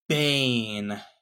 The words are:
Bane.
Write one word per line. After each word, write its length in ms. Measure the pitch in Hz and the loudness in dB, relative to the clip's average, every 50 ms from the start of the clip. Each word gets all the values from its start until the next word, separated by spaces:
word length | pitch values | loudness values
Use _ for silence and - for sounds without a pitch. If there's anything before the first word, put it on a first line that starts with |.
| _ - | _ -2
Bane. 920 | 156 147 151 147 143 139 135 127 123 117 110 110 107 104 101 101 101 98 - - _ _ | 0 2 2 2 2 2 2 2 0 0 -2 -2 -4 -6 -6 -6 -6 -8 -10 -18 _ _